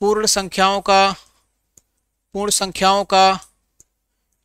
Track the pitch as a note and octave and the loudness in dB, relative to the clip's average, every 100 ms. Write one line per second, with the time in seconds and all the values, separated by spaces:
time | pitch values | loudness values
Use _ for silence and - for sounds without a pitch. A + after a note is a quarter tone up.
0 | G3+ G#3+ G#3+ G3+ F#3 - F#3+ G3 G3+ G3 | -2 0 -2 -4 -4 -2 0 0 2 2
1 | G3 F#3 _ _ _ _ _ _ _ _ | 2 -2 _ _ _ _ _ _ _ _
2 | _ _ _ G3 G#3 - F#3+ - F#3+ G3+ | _ _ _ -8 -4 -4 -4 -2 0 0
3 | F#3+ F#3+ F#3+ F#3 - _ _ _ _ _ | 2 2 2 0 -8 _ _ _ _ _
4 | _ _ _ _ | _ _ _ _